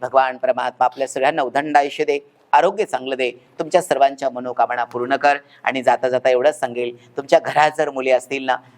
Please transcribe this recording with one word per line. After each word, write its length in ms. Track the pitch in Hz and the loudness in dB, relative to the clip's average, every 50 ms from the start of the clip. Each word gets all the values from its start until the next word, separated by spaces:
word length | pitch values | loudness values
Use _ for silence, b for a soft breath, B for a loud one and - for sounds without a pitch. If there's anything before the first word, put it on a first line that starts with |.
भगवान 360 | 127 127 127 135 131 127 127 | -8 0 2 2 2 2 -2
परमात्मा 480 | 123 131 127 123 131 127 123 - - 127 | -2 2 2 2 2 2 -2 0 0 0
आपल्या 220 | 123 - 135 135 | 0 0 -2 -6
सगळ्यांना 340 | - - 139 135 147 160 151 | -4 -2 0 0 0 2 0
उदंड 360 | 135 120 - 139 151 151 147 | -2 -2 -2 -2 -2 2 2
आयुष्य 280 | 143 143 139 - 151 151 | 2 2 2 -2 -2 -2
दे, 140 | 147 143 143 - _ _ _ _ _ | -2 -2 -2 -6 _ _ _ _ _
आरोग्य 340 | - 147 165 190 185 214 196 | 2 4 4 2 0 -2 -4
चांगलं 300 | - 135 127 127 131 135 | -4 -6 -6 -6 -6 -4
दे, 160 | 127 127 120 | -4 -4 -4
तुमच्या 500 | - - _ _ _ - 165 151 180 175 | -4 -8 _ _ _ -10 -4 0 0 0
सर्वांच्या 480 | 165 - 147 131 139 139 139 - 143 131 | 0 0 2 2 2 2 2 -2 -6 -6
मनोकामना 540 | 123 123 127 127 120 123 117 117 123 120 120 | -6 -6 -8 -6 -2 -2 -2 -2 -2 -4 -6
पूर्ण 320 | 113 123 120 123 131 139 | -6 -6 -6 -4 -4 -2
कर. 220 | 135 147 143 143 147 b b b b - | 0 2 0 0 0 b b b b -6
आणि 200 | 120 131 131 117 | -6 -4 0 0
जाता 260 | 127 120 - 131 127 | 0 2 2 0 -2
जाता 200 | 127 127 - 131 | -2 0 2 2
एवढंच 300 | 127 123 131 151 151 - | 2 4 2 0 0 0
सांगेल, 580 | 135 120 120 123 123 120 123 - - _ _ | -6 -6 -6 -6 -8 -8 -10 -14 -20 _ _
तुमच्या 220 | 143 139 - 170 160 | -12 0 2 2 2
घरात 320 | - 127 - 151 151 151 156 | 2 0 2 2 2 2 2
जर 120 | 160 151 143 | 0 -2 -2
मुली 220 | 139 131 131 131 | -2 -2 0 2
असतील 320 | 127 123 - - 139 135 131 | 2 2 0 -4 -6 -4 -2
ना 140 | 131 123 123 b b b | -2 -4 -4 b b b